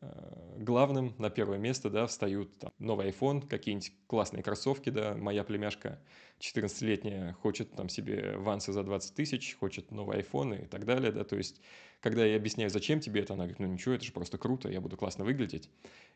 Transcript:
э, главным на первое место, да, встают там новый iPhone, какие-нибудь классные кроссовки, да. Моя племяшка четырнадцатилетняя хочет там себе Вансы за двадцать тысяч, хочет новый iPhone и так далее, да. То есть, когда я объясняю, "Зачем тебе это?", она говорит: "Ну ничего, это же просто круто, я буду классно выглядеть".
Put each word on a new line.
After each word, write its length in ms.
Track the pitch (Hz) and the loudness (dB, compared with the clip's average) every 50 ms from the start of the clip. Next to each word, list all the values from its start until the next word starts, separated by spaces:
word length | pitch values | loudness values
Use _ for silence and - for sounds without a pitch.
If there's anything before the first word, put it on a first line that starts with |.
э, 540 | - - - - - - - - 82 87 95 104 | -16 -14 -14 -12 -14 -14 -14 -14 -14 -14 -10 -4
главным 560 | 110 113 120 123 135 143 139 135 127 123 110 - | 2 6 8 8 8 8 6 4 0 0 -2 0
на 120 | 113 107 | -2 0
первое 300 | - - 110 98 98 98 | 2 2 2 2 2 0
место, 300 | 104 117 131 127 - 113 | 0 0 0 0 0 0
да, 180 | 101 107 117 113 | 2 2 2 2
встают 500 | - - 110 101 98 101 101 98 - - | 0 -2 0 0 0 0 -2 -4 -8 -12
там 140 | - - - - | -12 -12 -10 -6
новый 300 | - 110 110 98 98 98 | -2 0 0 0 0 0
iPhone, 380 | 92 - 131 135 143 143 139 147 | 0 2 2 2 2 2 0 -2
какие-нибудь 460 | - 104 - - 101 101 92 - - _ _ - | -4 -4 -2 -2 -2 -2 -4 -8 -12 _ _ 0
классные 340 | - 113 104 - - 92 | 2 2 2 2 0 -4
кроссовки, 480 | 92 - 104 104 - 131 135 139 - - | -2 -2 -2 0 2 0 0 0 0 -2
да. 260 | - 104 107 107 104 | 0 0 0 0 -2
Моя 280 | 104 104 104 101 104 98 | -2 -2 0 0 0 0
племяшка 560 | - 107 101 104 104 104 - - - - - - - - - - - - - | 0 0 0 0 -2 -2 -4 -6 -8 -8 -10 -14 -20 -20 -20 -20 -20 -18 -12
четырнадцатилетняя 920 | - - - 120 104 101 - - 131 110 107 95 - 110 101 95 92 87 90 | -10 -6 -2 0 0 0 0 0 0 2 2 2 0 -2 -4 -4 -4 -6 -6
хочет 420 | - - 110 101 - 113 - - | -2 0 0 0 0 -2 -6 -6
там 140 | - 98 92 | -6 -6 -6
себе 460 | - - 101 - 104 101 98 98 101 101 | -4 -4 -4 -2 -2 -2 -2 -2 -2 -2
Вансы 360 | 98 104 104 101 - - 98 | 0 0 0 0 0 -2 -2
за 100 | 101 98 | -2 0
двадцать 300 | 95 101 95 - - - | 0 0 -2 -2 -4 -4
тысяч, 400 | - 151 147 143 127 - - - - | -2 -2 0 -2 -4 -4 -6 -6 -4
хочет 320 | - 95 - - - - | -4 -4 -4 -4 -10 -10
новый 300 | - 104 101 101 101 101 | -8 -6 -4 -2 0 0
iPhone 420 | 98 - - 135 139 139 143 - - | 0 0 0 0 0 0 -2 -4 -6
и 20 | |
так 200 | - - 98 104 | -8 -8 -4 0
далее, 260 | 107 123 127 131 113 | 2 2 4 4 2
да. 120 | 104 104 101 | 2 0 -2
То 120 | - - 101 | -2 -2 -2
есть, 240 | 95 - - - - - - - - - - _ | -2 -4 -6 -14 -20 -20 -20 -20 -20 -20 -10 _
когда 260 | - - 110 117 113 | 0 2 4 6 8
я 120 | 110 107 110 | 8 6 6
объясняю, 340 | 107 107 104 - 113 101 | 4 0 0 0 0 2
"Зачем 300 | 92 104 95 - 151 156 | 2 2 2 2 2 2
тебе 200 | 147 - 104 104 | 2 0 0 0
это?", 120 | 98 - 98 | 0 0 0
она 100 | 98 90 | -2 -2
говорит: 160 | 87 90 - | -2 -2 -2
"Ну 80 | 98 92 | -2 -2
ничего, 260 | 92 90 - 127 127 | -2 -2 0 0 0
это 100 | 117 - | 0 0
же 80 | - | -4
просто 280 | - - 87 - - - | -6 -6 -6 -4 -4 -2
круто, 280 | - 113 127 131 - 98 | 0 0 0 0 0 -2
я 140 | 95 92 | -4 -2
буду 160 | 92 - - - | -4 -4 -4 -4
классно 260 | - 95 90 - 98 | -4 -2 -2 0 0
выглядеть". 460 | 107 135 139 120 85 - - - - - _ - - - - - - _ | 0 2 2 0 -2 -2 -6 -10 -12 -18 _ -20 -20 -20 -20 -20 -20 _